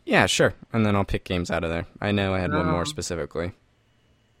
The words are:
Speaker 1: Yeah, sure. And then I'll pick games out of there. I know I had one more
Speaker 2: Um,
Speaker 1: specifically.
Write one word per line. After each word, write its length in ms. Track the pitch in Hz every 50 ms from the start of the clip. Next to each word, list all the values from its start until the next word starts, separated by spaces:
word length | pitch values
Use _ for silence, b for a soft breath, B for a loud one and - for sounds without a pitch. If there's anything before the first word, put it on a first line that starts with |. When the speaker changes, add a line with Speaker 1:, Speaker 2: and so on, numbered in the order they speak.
| _ -
Speaker 1:
Yeah, 160 | 226 170 107
sure. 280 | 92 - - 156 110 - - - _
And 120 | - 113 110
then 120 | 107 101
I'll 80 | 101 98
pick 180 | - - 98
games 300 | - - 95 87 87 -
out 100 | 82 82
of 80 | 85 82
there. 160 | 82 82 87 - - -
I 100 | - 101
know 240 | 101 101 98 95 95
I 60 | 92
had 120 | 90 87
one 140 | - - 85
more 140 | 82 85 85
Speaker 2:
Um, 40 | 85
Speaker 1:
specifically. 680 | 78 - - 87 - 90 82 76 - - - 85 92 - _ _ _ _ _ _ _ _ _ _ _ _ _ _ _ _ _